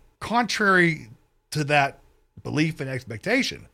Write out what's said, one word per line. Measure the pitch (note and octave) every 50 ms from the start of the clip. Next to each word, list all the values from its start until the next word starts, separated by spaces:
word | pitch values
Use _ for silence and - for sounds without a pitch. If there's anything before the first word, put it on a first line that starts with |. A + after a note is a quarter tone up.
| _ _ _ -
contrary | - - G#3 A#3+ B3 - - - G#3+ G3 F#3+ F3+ F3 E3+ D#3+ C#3 A#2+ A2 A#2 - _ _ _ _ _ -
to | - D3+ D3+
that | C#3 D3 D3 C#3 C#3 - - _ _ _ _ _ _ _ -
belief | - A#2+ A#2+ C3+ D#3+ D#3+ D#3+ -
and | C#3+ C3
expectation | C3 B2 - - A#2 A2 - F3+ A#3 C4+ A#3 - D2 C2 - -